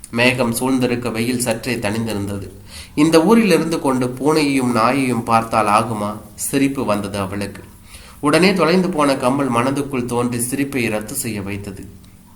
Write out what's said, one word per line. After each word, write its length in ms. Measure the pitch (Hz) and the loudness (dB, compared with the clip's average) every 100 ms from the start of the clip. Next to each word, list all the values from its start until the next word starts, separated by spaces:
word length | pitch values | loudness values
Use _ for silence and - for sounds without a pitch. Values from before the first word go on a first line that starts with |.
| - | -8
மேகம் 440 | 117 123 127 117 113 | 0 2 2 0 -2
சூழ்ந்திருக்க 560 | 127 131 123 120 120 | 0 0 0 -2 -4
வெயில் 300 | 110 117 123 | -4 -2 -2
சற்றே 340 | 120 107 131 120 | -2 -4 -4 -4
தணிந்திருந்தது. 720 | 104 110 113 101 101 101 - - - - - - | -4 -4 -4 -4 -6 -8 -10 -16 -18 -18 -6 0
இந்த 280 | 160 160 | 4 6
ஊரில் 280 | 170 233 208 | 6 6 6
இருந்து 280 | 160 160 160 | 2 2 -2
கொண்டு 360 | 139 127 127 127 | 0 0 -2 -2
பூனையையும் 520 | 139 156 143 135 123 | 0 2 2 2 2
நாயையும் 520 | 113 117 139 131 117 | 2 2 2 0 -2
பார்த்தால் 440 | 113 113 113 117 104 | 2 0 2 0 4
ஆகுமா? 480 | 107 117 107 104 107 - - | 2 2 -2 -6 -8 -12 -10
சிரிப்பு 500 | - 139 139 135 110 | -4 0 0 0 -2
வந்தது 340 | 104 98 101 | -2 -4 -6
அவளுக்கு. 440 | 95 101 101 - - - - - - - | -6 -6 -8 -10 -18 -20 -20 -20 -20 -4
உடனே 340 | 143 160 185 | 2 4 4
தொலைந்து 360 | 190 156 185 175 | 4 2 4 2
போன 260 | 147 143 131 | 2 2 2
கம்மல் 360 | 123 139 135 | 2 0 0
மனதுக்குள் 540 | 117 131 139 139 131 117 | 0 0 -2 -4 -4 -2
தோன்றி 340 | 120 120 120 | -2 -2 -2
சிரிப்பை 480 | 113 135 139 139 110 | -4 -4 -2 -2 -2
ரத்து 280 | 107 104 - | -2 -6 -8
செய்ய 260 | 117 104 | -6 -6
வைத்தது. 480 | 98 101 101 95 98 - - - - | -6 -8 -10 -14 -16 -18 -20 -20 -20